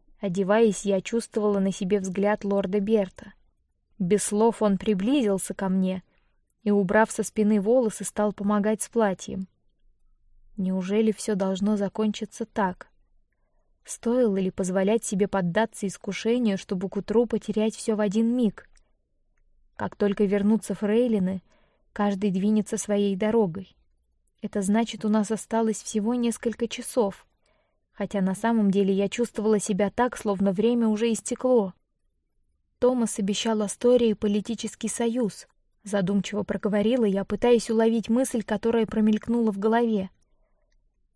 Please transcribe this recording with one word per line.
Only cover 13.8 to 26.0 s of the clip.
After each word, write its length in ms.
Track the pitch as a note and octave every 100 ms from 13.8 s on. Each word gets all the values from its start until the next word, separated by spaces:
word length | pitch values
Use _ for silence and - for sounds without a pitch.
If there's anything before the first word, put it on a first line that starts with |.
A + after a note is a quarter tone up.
Стоило 540 | - - A#3 B3 A#3 F#3+
ли 120 | F#3+
позволять 540 | - F#3 F#3 F#3+ A3+
себе 240 | - F#3+ G3+
поддаться 580 | G3 F3 E3 A3+ - G3
искушению, 720 | - - F#3 A3 A#3+ A3+ G3
чтобы 320 | - F#3 F#3+
к 80 | G3+
утру 280 | - G#3+ A#3+
потерять 480 | G#3+ - G#3+ A3 -
всё 200 | - G#3
в 60 |
один 340 | G#3 G#3 A3+ B3
миг? 320 | A3+ - - _ _ _ _ _ _ _ _ _ _ -
Как 200 | G3+ -
только 300 | G#3 G#3 G3+
вернутся 480 | G3+ G3+ A3 -
фрейлины, 680 | F#3+ G#3 A3 B3 G#3+ F#3 F#3+ - _ _ _ _
каждый 380 | - G#3 G3 G3+
двинется 460 | F#3 G3+ G#3+ G3+ A3
своей 380 | - G3+ G3+ F#3+
дорогой. 600 | G#3+ A3+ G3+ E3 F#3 _ _ _ _ _ _ _
Это 200 | A3 G#3
значит, 440 | F#3+ G#3+ A#3 G#3+ G#3+
у 40 |
нас 220 | G#3+ G3+
осталось 500 | A3 - A3+ A3 G#3
всего 320 | - A3